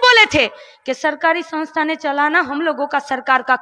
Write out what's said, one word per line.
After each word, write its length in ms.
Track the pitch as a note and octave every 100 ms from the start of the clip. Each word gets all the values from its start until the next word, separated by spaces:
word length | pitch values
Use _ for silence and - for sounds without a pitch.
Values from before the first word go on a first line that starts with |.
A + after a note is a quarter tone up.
बोले 240 | B4 A#4 -
थे 120 | D4 A3+ - - -
कि 100 | -
सरकारी 480 | B3+ D#4 D4 E4 E4+
संस्थानें 500 | E4+ D#4 D#4+ D#4+ D#4 D#4+
चलाना 440 | D4+ C#4+ D4 E4+
हम 180 | C4+ C#4+
लोगों 260 | E4 C#4+ C#4+
का 120 | C#4
सरकार 440 | - C4 C4 C4
का 140 | B3+ B3